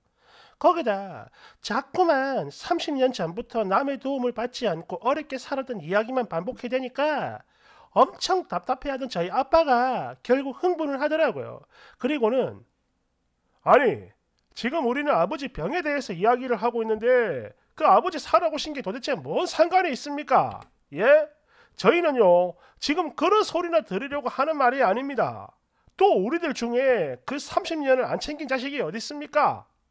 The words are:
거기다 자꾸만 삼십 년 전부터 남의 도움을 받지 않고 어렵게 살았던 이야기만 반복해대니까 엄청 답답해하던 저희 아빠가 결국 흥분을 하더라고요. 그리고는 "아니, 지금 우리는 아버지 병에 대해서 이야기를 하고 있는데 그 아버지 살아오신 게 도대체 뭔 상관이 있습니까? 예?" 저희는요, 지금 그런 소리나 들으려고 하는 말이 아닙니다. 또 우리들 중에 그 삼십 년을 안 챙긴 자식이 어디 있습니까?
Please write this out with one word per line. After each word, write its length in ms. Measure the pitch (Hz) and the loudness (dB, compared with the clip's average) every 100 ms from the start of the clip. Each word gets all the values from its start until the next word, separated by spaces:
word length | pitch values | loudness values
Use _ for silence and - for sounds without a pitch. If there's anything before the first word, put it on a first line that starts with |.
| _ _ _ - - - | _ _ _ -20 -20 0
거기다 720 | 302 339 240 196 196 143 104 _ - _ | 2 2 0 -4 -6 -14 -18 _ -20 _
자꾸만 880 | - 214 - - 349 277 269 254 143 | -6 -4 -2 2 4 4 0 -2 -4
삼십 460 | - - 339 330 277 | -8 -4 -2 -2 0
년 160 | 254 | 0
전부터 520 | 254 165 180 247 233 202 | 0 -6 -6 -6 -4 0
남의 340 | 190 277 269 | 0 0 -4
도움을 320 | 262 277 247 | -4 -4 -4
받지 360 | 240 240 - 233 | -4 -8 -4 -4
않고 320 | 165 - 185 | -4 -6 -6
어렵게 360 | 233 247 - 262 | -2 -2 -4 -12
살았던 440 | - 269 262 226 | -8 -8 -6 -10
이야기만 460 | 151 196 226 262 233 | -2 -2 0 -2 -4
반복해대니까 1160 | 165 185 285 247 254 254 - 294 285 151 107 - _ _ - _ | -4 -6 -8 -6 -6 -4 -4 -2 -2 -6 -8 -16 _ _ -20 _
엄청 560 | 190 247 - - 370 - | 2 2 2 -2 -2 -2
답답해하던 600 | 180 - 277 285 269 254 | -6 -4 -4 -4 -6 -6
저희 200 | 180 175 | -4 -2
아빠가 840 | 196 285 330 311 240 254 226 131 127 | -2 2 2 4 2 2 -2 -6 -8
결국 400 | - 254 277 247 | 0 0 0 -2
흥분을 380 | 359 339 311 277 | -2 0 -2 -2
하더라고요. 600 | 302 311 302 151 117 120 - _ - _ | -2 0 0 -2 -8 -12 -18 _ -20 _
그리고는 640 | 247 294 220 254 175 98 104 _ _ _ _ _ _ _ _ _ | -4 0 0 2 -2 -6 -18 _ _ _ _ _ _ _ _ _
"아니, 480 | 147 226 269 123 95 _ _ _ _ - | 4 6 6 0 -6 _ _ _ _ -8
지금 320 | 226 320 247 | -4 -2 0
우리는 240 | 254 294 | 0 2
아버지 360 | 202 175 302 269 | 2 2 -2 -8
병에 320 | - 160 339 | -6 -4 -2
대해서 320 | 302 285 - | -2 -2 -4
이야기를 420 | 170 208 247 254 220 | 0 2 2 0 -2
하고 260 | 233 233 | -2 -2
있는데 720 | 220 214 226 254 220 135 104 - _ - | -2 0 2 2 2 -4 -8 -16 _ 0
그 100 | 302 | 4
아버지 320 | 202 339 320 | 6 4 -2
살아오신 560 | - 330 349 311 311 | 0 2 2 -2 -6
게 80 | 277 | -8
도대체 320 | 247 240 233 | -8 -6 -4
뭔 320 | 233 131 196 349 | -6 -4 -4 -2
상관이 460 | - 330 370 359 | 0 2 2 0
있습니까? 720 | 240 294 285 294 247 131 101 - _ _ | -2 -6 -8 0 2 2 -4 -16 _ _
예?" 340 | 143 220 294 294 _ _ _ _ - | 0 6 6 4 _ _ _ _ -2
저희는요, 760 | 185 339 339 262 196 175 180 - _ _ | 2 4 2 4 6 6 4 -4 _ _
지금 360 | - 302 320 - | -4 -2 -4 -2
그런 280 | 330 427 | 2 2
소리나 380 | 392 320 349 330 | 2 -2 0 0
들으려고 480 | - 185 277 285 247 | 0 -4 -4 -6 -4
하는 280 | - 294 302 | -2 -2 2
말이 260 | 254 269 | 2 4
아닙니다. 720 | 226 214 277 262 156 110 101 _ _ _ _ - | 2 2 -2 -2 -2 -4 -14 _ _ _ _ 2
또 140 | 381 277 196 | 4 4 2
우리들 280 | 339 339 | -2 -2
중에 640 | 247 233 240 269 240 151 123 - | -4 -2 0 2 2 0 -6 -8
그 140 | 277 | -10
삼십 400 | - - 370 320 | -6 -6 -4 -2
년을 260 | 277 262 214 | 2 2 2
안 140 | 185 | -4
챙긴 280 | - 302 294 | -6 -8 -6
자식이 340 | 262 262 285 | -4 -4 -4
어디 160 | 160 202 | -4 -6
있습니까? 680 | - 294 294 294 240 113 - _ _ | -8 -10 -4 2 2 0 -8 _ _